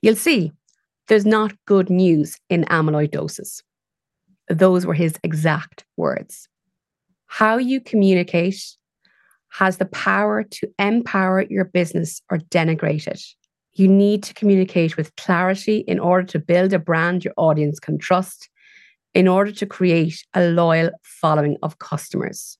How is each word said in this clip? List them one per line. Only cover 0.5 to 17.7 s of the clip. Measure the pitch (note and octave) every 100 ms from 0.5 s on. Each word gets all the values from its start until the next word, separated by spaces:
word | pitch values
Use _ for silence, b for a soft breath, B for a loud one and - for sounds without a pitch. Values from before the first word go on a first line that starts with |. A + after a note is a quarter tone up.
| - _ _ _ _ _
there's | G#3+
not | G3+ A3 G#3+ - -
good | G3 F#3
news | F3+ F#3 D#3+ D3 - _
in | F3
amyloidosis." | - - D#3+ D3+ D3+ D3 D#3+ - - - _ _ _ _ _ _ _ _ _
Those | E3 F#3 F3+
were | F3+
his | D#3+ E3+ D#3+
exact | - D#3+ D#3+ D3+ - - _ -
words. | D#2 C2 - - - _ _ _ _ _ _ _ _
How | - A3 A3+
you | B3+ C4
communicate | B3+ A3 G3 F#3 F3+ E3+ F3 F#3+ - - _ _ _ _ _ _ _
has | - F#3+ F#3
the | F#3+
power | - - G3 G#3 G#3+
to | G#3 - G#3 -
empower | G3+ A3+ A#3 G3+ F#3 F#3+ G3
your | G3
business | F#3 F3+ E3+ E3 D#3+ - _
or | E3 D#3
denigrate | F3 E3 D#3+ D#3+ D#3 -
it. | - - _ _ _ _ -
You | F#3+
need | G3 G3+ G#3
to | G3+
communicate | - G#3 G3 F#3 F3+ E3 D#3+
with | D#3 -
clarity | - F3 F#3 G3 G#3 G#3+
in | - F#3
order | F3 F3+ F#3
to | E3
build | - F3 F#3+
a | F#3+
brand | E3 E3 E3+ F3+
your | F3 -
audience | D#3+ D#3 D3